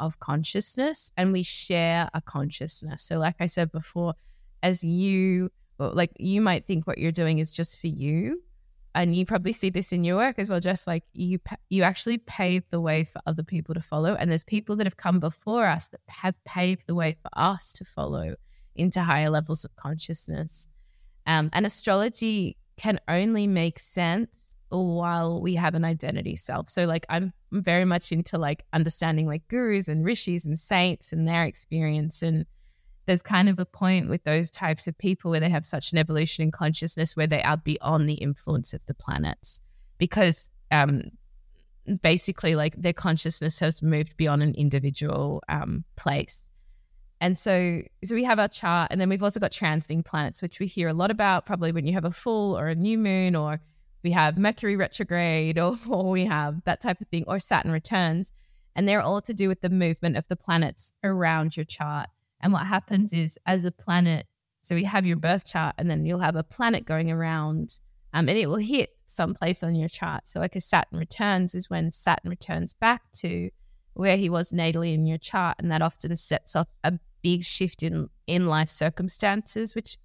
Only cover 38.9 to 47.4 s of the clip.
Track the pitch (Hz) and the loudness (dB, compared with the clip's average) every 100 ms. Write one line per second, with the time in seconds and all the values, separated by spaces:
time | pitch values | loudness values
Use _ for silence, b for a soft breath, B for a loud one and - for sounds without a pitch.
38.9 | - - 71 73 - - - - - - | -8 -6 -2 -2 -6 -10 -14 -18 -20 -18
39.9 | - 175 214 180 160 - - - 151 139 | -2 0 4 4 2 -6 -18 0 4 4
40.9 | 139 - - - - - - _ - - | 2 -4 -16 -20 -20 -20 -20 _ -10 -4
41.9 | 190 160 175 - - 165 156 156 - 175 | 2 4 4 0 -2 0 2 0 0 -2
42.9 | 165 175 160 160 - 156 - 156 - 156 | 0 0 0 0 -2 -2 0 0 0 2
43.9 | 151 156 - 151 143 147 - 147 139 139 | 2 0 0 2 2 2 2 2 2 0
44.9 | 139 147 139 143 139 - 147 - - - | -2 -4 -2 -4 -6 -6 -6 -4 -6 -8
45.9 | - - 143 - - - - - - _ | -6 -2 -2 -4 -12 -20 -20 -20 -20 _
46.9 | - - - 180 185 | -20 -20 -4 -2 0